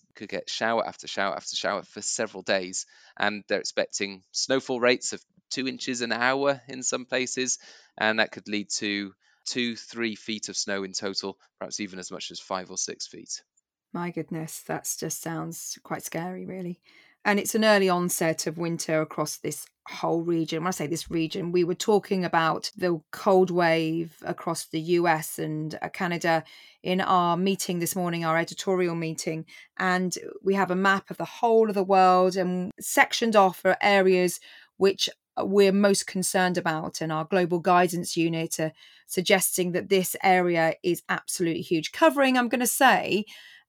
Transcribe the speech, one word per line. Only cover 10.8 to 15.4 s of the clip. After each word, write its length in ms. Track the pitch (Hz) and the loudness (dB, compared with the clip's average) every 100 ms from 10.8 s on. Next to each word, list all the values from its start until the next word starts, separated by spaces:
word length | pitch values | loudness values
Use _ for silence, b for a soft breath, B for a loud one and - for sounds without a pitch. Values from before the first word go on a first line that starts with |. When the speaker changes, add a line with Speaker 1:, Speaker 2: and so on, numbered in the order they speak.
Speaker 1:
in 80 | 95 | -4
total, 460 | 92 101 95 98 - _ - | -6 -6 -6 -8 -10 _ -14
perhaps 220 | 92 - | -10 -8
even 200 | 101 92 | -8 -10
as 120 | 87 | -12
much 200 | 87 - | -12 -12
as 80 | 87 | -14
five 300 | - 95 90 | -8 -8 -8
or 80 | 92 | -8
six 300 | - - - | -8 -10 -14
feet. 340 | 90 - - - _ _ _ _ | -16 -14 -14 -16 _ _ _ _
Speaker 2:
My 180 | 175 175 | -8 -8
goodness, 500 | 170 151 165 160 - - | -8 -8 -8 -8 -12 -8
that's 300 | 160 - - | -8 -8 -8
just 240 | 165 156 | -8 -8
sounds 580 | 165 160 | -8 -8